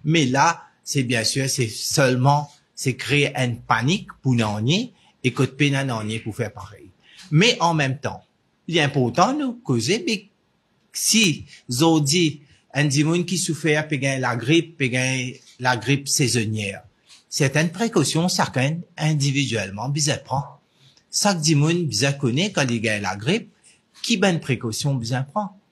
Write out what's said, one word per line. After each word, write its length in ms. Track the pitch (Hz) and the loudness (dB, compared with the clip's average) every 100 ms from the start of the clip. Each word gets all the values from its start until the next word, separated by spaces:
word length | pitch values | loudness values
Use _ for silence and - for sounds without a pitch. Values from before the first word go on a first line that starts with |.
Mais 200 | 151 165 | 2 2
là, 380 | 131 135 165 165 - _ | 2 4 2 0 -12 _
c'est 200 | - 143 | -4 -2
bien 180 | 120 120 | 0 0
sûr, 260 | 113 139 135 | 0 -2 -4
c'est 200 | - 113 | -2 -2
seulement, 800 | - - - 131 127 135 147 147 _ _ | -4 -2 2 4 4 4 4 0 _ _
c'est 220 | - 135 117 | -6 -6 -4
créer 360 | 113 143 139 135 | 0 0 0 0
une 240 | 123 113 | -4 -4
panique 480 | - 113 123 202 - - | -2 0 2 -2 -4 -6
pour 140 | 135 | 0
nous, 560 | 120 110 104 113 185 254 _ _ _ | 2 2 0 0 0 0 _ _ _
et 100 | 127 | -4
que 120 | 120 | 0
de 20 | 131 | -2
peine 300 | - 147 135 | 2 0 0
à 80 | |
nous 340 | 135 113 107 113 | -2 -4 -6 -8
pour 100 | 110 | -8
faire 180 | 104 104 | -8 -8
pareil. 360 | - 98 - - _ _ - - | -10 -18 -20 -20 _ _ -20 0
Mais 260 | 147 233 240 | 4 4 4
en 120 | 170 | 0
même 260 | 160 135 127 | 2 -2 -2
temps, 260 | 110 87 _ _ _ _ - | -8 -10 _ _ _ _ -2
il 100 | 165 | 0
est 60 | |
important 500 | 143 143 120 120 202 | 2 2 0 2 2
de 60 | 294 | 2
nous 140 | 269 | -4
causer, 500 | 233 - 120 117 214 | -6 -2 -2 0 -2
mais 240 | 339 208 - _ _ _ _ _ _ | -2 -4 -8 _ _ _ _ _ _
si, 520 | - - 220 202 143 - - - | -6 0 4 4 0 -8 -18 -8
aujourd'hui, 720 | 123 165 160 139 175 160 139 - _ _ | 2 4 4 2 2 0 -2 -20 _ _
un 100 | 139 | 0
dimoun 400 | 147 139 151 175 | 2 2 2 0
qui 140 | 175 180 | -2 -4
souffre, 480 | - 156 165 151 151 | -4 -2 0 0 0
peut 80 | 147 | -4
gagner 240 | 139 135 | -2 -2
la 140 | 127 | -2
grippe, 420 | 117 113 165 - - | -2 2 2 2 -4
peut 120 | 131 | -2
gagner 520 | 127 131 131 127 - - - | 0 0 -2 -6 -12 -20 -4
la 160 | 127 120 | 0 0
grippe 320 | 107 143 139 | 0 0 0
saisonnière, 760 | - 123 120 107 107 101 98 - _ _ - _ | 0 2 0 -2 -4 -6 -8 -18 _ _ -20 _
certaines 420 | - 139 147 165 | 0 0 2 0
précautions, 580 | 175 233 202 139 156 180 | -2 0 2 2 0 0
chacun 500 | - 151 127 135 165 - - | 0 -2 0 -2 -2 -10 -4
individuellement, 920 | 156 151 143 135 131 110 98 101 127 | 0 0 0 0 0 -2 -4 -6 -6
bien 300 | 147 147 123 | -2 -2 -2
prend. 200 | - 135 - - _ _ _ _ _ | -4 -6 -6 -18 _ _ _ _ _
Chaque 280 | - 208 180 | -2 0 0
dimoun, 460 | 151 147 151 175 160 | 2 2 2 2 -2
bien 260 | 104 139 | -2 -2
connaît 380 | 139 127 127 202 | 0 -2 0 0
quand 180 | 190 131 | 0 0
il 120 | 117 | 0
gagne 220 | 110 104 | -2 -2
la 120 | 98 | -4
grippe, 380 | 101 117 220 - _ _ _ _ - | -4 -2 -2 -4 _ _ _ _ -12
qui 140 | - 220 | -2 2
ben 240 | 196 165 | 2 0
précaution 560 | - 117 117 107 143 135 | -2 -4 -4 -4 -2 -2
bien 260 | 113 127 | -2 -4
prend. 340 | 135 214 196 - _ | -4 -6 -8 -12 _